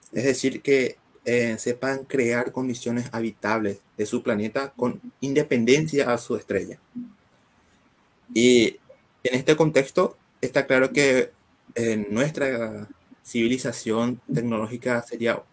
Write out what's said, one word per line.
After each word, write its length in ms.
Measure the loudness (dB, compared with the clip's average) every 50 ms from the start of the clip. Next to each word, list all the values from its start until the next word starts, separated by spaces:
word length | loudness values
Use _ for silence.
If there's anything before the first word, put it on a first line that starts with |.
| -20 -10 -6
Es 100 | -2 0
decir, 380 | 2 2 2 0 0 -2 -2
que, 360 | 0 2 2 2 2 0 -4 -10 _ _ _ _ -4
eh, 320 | -2 0 0 0 0 -2 -2
sepan 480 | -2 -4 -4 -4 -4 -4 -4 -6 -6
crear 460 | -4 -2 0 0 2 0 0 -2 -4
condiciones 580 | -4 -4 -4 -4 -4 -6 -4 -4 -4 -4 -4 -6
habitables 680 | -6 -6 -6 -6 -6 _ -4 -2 -2 -2 -2 -4 -4 -6 _ _ _ -6
de 80 | -4
su 160 | -2 -4 -2
planeta 500 | -2 -2 -2 -2 -2 -4 -4 -6 -6 -6 -6 -4
con 240 | -4 -4 -4 -6 -12 -18 -12 _
independencia 920 | -6 -2 0 0 0 2 2 2 4 6 6 6 4 2 0 0 0 2 0
a 40 | -2
su 160 | -2 -2 -4
estrella. 440 | -6 -4 -4 -4 -4 -4 -6 -10 -16 _ _ -14 -14 -14 -14 -16 _ _ _ _ _ _ _ _ _ _ _ _ _ _ _ _ _ _ _ _ _ _ -4 2
Y 440 | 4 6 8 8 8 6 4 0 -4 _ -20 -20 _ _ _ _ _ -4
en 100 | -2 -2
este 220 | 0 2 2 4
contexto 640 | 4 4 4 4 2 2 2 2 0 0 0 -2 _ _ _ _ _
está 280 | -6 -2 -2 -2 0 2
claro 240 | 2 2 2 2
que, 400 | 2 2 4 4 4 2 2 0 -4 _ _ _ _ _ _ -12 -8
eh, 320 | -4 -2 -2 -2 -2 -4 -4
nuestra 760 | -2 0 0 -2 -2 -2 -4 -2 -2 -4 -6 -6 -8 -10 -14 -16 -18 _ _ _ -20 -18 -12
civilización 960 | -6 -2 0 0 2 0 0 -2 -4 -6 -6 -4 -2 -2 0 0 -2 -2 -6 -6 -6
tecnológica 720 | -4 -2 -2 -2 -2 -4 -4 -6 -8 -6 -4 -2 -2 -2
sería 400 | -4 -6 -8 -4 -2 -2 -2 -2 -6 _